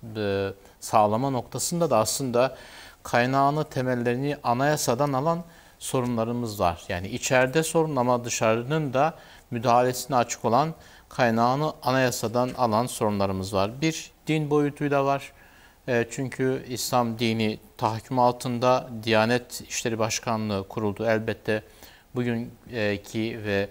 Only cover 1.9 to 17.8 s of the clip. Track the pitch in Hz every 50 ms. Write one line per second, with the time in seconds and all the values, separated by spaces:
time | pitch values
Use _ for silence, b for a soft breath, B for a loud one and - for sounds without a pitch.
1.9 | 131 107 110 - - - 139 127 113 120 127 131 B B B B B B B B
2.9 | B B _ - - 120 120 123 131 139 139 139 147 156 151 - - 143 127 127
3.9 | 127 123 120 120 120 123 139 143 143 - - 127 120 123 135 147 151 147 - -
4.9 | 120 117 143 147 139 127 143 165 165 170 175 B B B B B B B - -
5.9 | - 135 123 123 120 113 113 117 120 120 120 110 104 101 98 87 85 - - -
6.9 | 98 87 92 98 117 123 - - 135 127 127 131 135 160 160 160 - 170 156 156
7.9 | 147 131 120 123 123 120 117 120 - - 123 113 110 117 120 131 151 160 156 135
8.9 | 120 127 147 160 160 B B B B B B _ 123 120 113 123 117 123 123 127
9.9 | 123 - - - 139 123 117 - - - - 120 110 127 151 160 160 B B B
10.9 | B B B B - - 135 117 113 113 117 120 127 143 151 156 - - - 127
11.9 | 127 135 131 123 120 - - 113 110 123 123 127 127 - 127 117 107 107 120 123
12.9 | - - 120 107 104 101 98 98 95 95 92 98 107 95 95 104 120 135 151 160
13.9 | 156 - - - _ _ _ - 156 160 151 139 147 151 147 143 139 - 151 143
14.9 | 143 139 139 139 139 135 - - B B B B B B B B B B _ -
15.9 | 123 117 117 117 - - 135 123 - - 131 131 131 135 - - 127 110 - -
16.9 | - 123 120 117 113 113 120 113 110 110 113 107 110 - - - - -